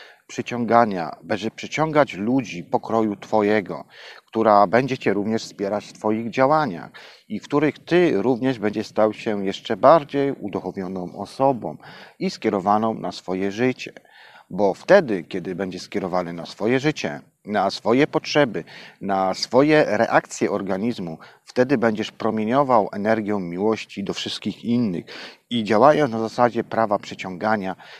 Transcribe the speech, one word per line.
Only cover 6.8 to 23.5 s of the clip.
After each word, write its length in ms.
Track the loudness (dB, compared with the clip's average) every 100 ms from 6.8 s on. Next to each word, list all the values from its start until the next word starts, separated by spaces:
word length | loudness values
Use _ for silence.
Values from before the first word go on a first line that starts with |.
| -12 -20 -20 -20 -12
i 120 | -12
w 40 |
których 360 | -2 0 0 -2
ty 420 | 0 2 4 2
również 380 | 0 0 0 0
będziesz 280 | -2 -2 -4
stał 260 | 2 2
się 320 | 0 -4 -4 -4
jeszcze 320 | -4 -6 4
bardziej 540 | 6 6 4 -2 -2
uduchowioną 840 | -4 -6 -6 -6 -8 -8 -8 -8 -10
osobą 640 | -10 0 0 0 -4 -10 -16 -20 -20 -8
i 100 | -6
skierowaną 640 | -2 -2 0 2 2 2
na 180 | -4 -8
swoje 400 | -10 -6 -4 -4
życie. 400 | 0 -2 -2 -10 -18 _ -20 -20 -20 -10
Bo 240 | 0 0
wtedy, 500 | 2 6 6 6 -2
kiedy 320 | -4 -8 -6 -6
będziesz 260 | -6 -8
skierowany 520 | -8 -6 -2 -2 -4
na 120 | -8 -12
swoje 340 | -4 -2 0
życie, 420 | 0 -2 -6 -8 -14 _ -6
na 240 | -2 -2
swoje 380 | -2 0 2 2
potrzeby, 560 | 0 0 2 2 0 -10 -16 -20 -10
na 320 | -4 0 0
swoje 640 | -2 0 2 4 4 4 2
reakcje 540 | 2 2 0 -4 -2
organizmu, 640 | -2 -2 -4 -4 -4 -8 -10 -16 -20 -4
wtedy 320 | 0 2 2
będziesz 340 | 2 0 -4
promieniował 800 | -4 -4 -2 0 2 4 4 2
energią 480 | -2 0 0 0 -4
miłości 640 | -4